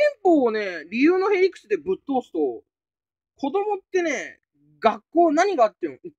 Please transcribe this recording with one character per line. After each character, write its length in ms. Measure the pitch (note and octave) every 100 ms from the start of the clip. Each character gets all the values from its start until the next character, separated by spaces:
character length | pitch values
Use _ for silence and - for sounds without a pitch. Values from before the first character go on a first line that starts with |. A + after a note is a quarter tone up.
| D5
憲 60 | C#5+
法 220 | F#4+ D#4
を 60 | A#3+
ね、 340 | G#3+ G3 E3+ E3+
理 120 | A3+
由 160 | D4+ F#4
の 160 | F#4+
へ 60 | F#4
り 80 | F#4
く 80 | -
つ 100 | -
で 80 | G#3+
ぶ 200 | D#4 -
っ 0 |
通 260 | - B3+ -
す 60 |
と、 300 | E3 C#3 A2 - _ _ _ _ _ _ _
子 120 | C4+
供 260 | F#4+ G#4 G4
っ 40 | -
て 100 | F#4
ね、 380 | E4 A#3 C#3+ - _ _ _ _
学 220 | A3 G#3+ _
校 220 | D#4+ E4+
何 240 | D4+ G4 D#4+
が 80 |
あ 40 | A3
っ 80 | -
て 120 | D3+
も 100 | C3
行 120 |
っ 20 | E3+